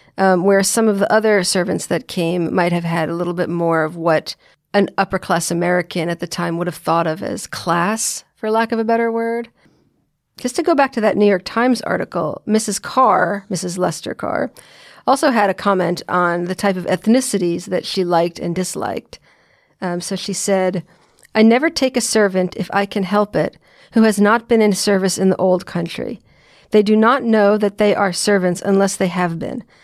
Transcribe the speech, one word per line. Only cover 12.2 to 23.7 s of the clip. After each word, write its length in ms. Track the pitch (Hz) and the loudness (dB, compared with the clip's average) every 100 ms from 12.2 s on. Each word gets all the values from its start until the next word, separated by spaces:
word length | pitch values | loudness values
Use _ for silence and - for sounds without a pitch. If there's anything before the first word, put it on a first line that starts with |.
| 156 - - | -4 -6 0
Missus 340 | 214 220 202 | 0 0 -6
Carr, 680 | - - 247 180 175 202 - | -4 2 4 4 2 -2 -6
Missus 280 | 175 180 180 | -6 -6 -2
Lester 360 | 175 160 - | -4 -4 -10
Carr, 380 | - - - 240 - - - - - - | -8 -4 -4 -4 -8 -20 -20 -20 -8 -2
also 260 | 269 285 | 2 2
had 180 | 233 202 | 2 0
a 60 | 185 | 0
comment 460 | 202 185 170 175 - | 0 0 0 -2 -2
on 380 | 180 175 175 175 | 0 0 -2 -4
the 100 | 185 | -2
type 220 | 202 185 | -2 -2
of 80 | 175 | -2
ethnicities 800 | 180 220 254 254 196 175 175 185 | -2 2 2 2 -2 -2 -4 -4
that 200 | 185 - | -6 -4
she 180 | 196 | -4
liked 360 | 175 170 170 - | 0 2 0 -2
and 160 | 175 170 | -6 -4
disliked. 640 | 180 - 101 - - - _ _ _ _ _ _ | -6 -6 -6 -8 -10 -20 _ _ _ _ _ _
Um, 180 | 185 175 | -6 -6
so 160 | - 185 | -6 -8
she 180 | - | -6
said, 520 | 190 - 190 185 180 - _ _ _ _ 220 | -6 0 0 0 -2 -8 _ _ _ _ 4
"I 60 | |
never 280 | 226 240 320 | 6 6 2
take 280 | 330 262 254 | 0 0 0
a 40 | |
servant, 540 | - 220 202 185 180 - | 0 2 2 2 -2 -4
if 140 | 175 | -4
I 140 | 196 202 | -2 -2
can 180 | 202 | -4
help 320 | 185 208 208 160 | 0 0 0 0
it, 220 | - - _ | -2 -6 _